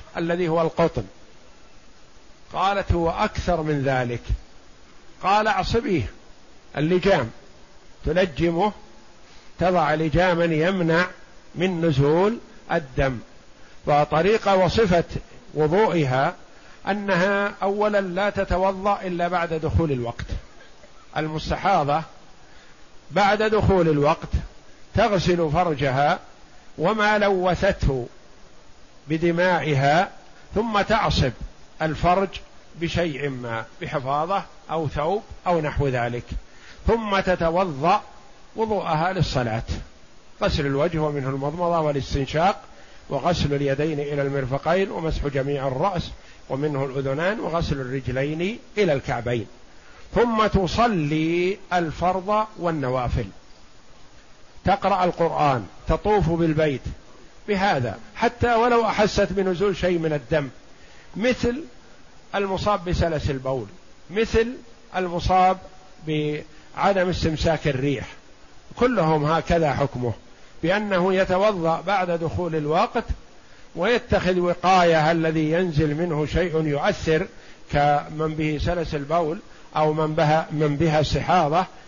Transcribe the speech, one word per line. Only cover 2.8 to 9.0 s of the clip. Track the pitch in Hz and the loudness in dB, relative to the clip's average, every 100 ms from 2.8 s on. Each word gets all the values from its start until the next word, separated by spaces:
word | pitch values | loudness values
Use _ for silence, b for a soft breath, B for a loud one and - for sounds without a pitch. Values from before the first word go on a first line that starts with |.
| 180 | 0
"هو | 170 165 | 0 0
أكثر | 190 214 - - 170 | 0 -2 -2 -2 0
من | 156 147 | 0 0
ذلك". | 135 131 120 117 - - - - - - - - - - | 0 0 -2 -4 -4 -6 -8 -20 -20 -20 -20 -20 -20 -4
قال: | 180 208 214 | 2 2 2
"أعصبيه"، | 196 175 226 240 170 92 - - - - - - - | 0 0 0 2 0 -2 -8 -20 -20 -20 -20 -10 -2
اللجام، | 156 180 190 175 117 - - - - - - - - | 0 2 4 2 0 -8 -20 -20 -20 -20 -20 -8 -2
تلجمه، | 170 190 131 170 170 208 - - - | 2 0 2 0 2 0 -2 -14 -20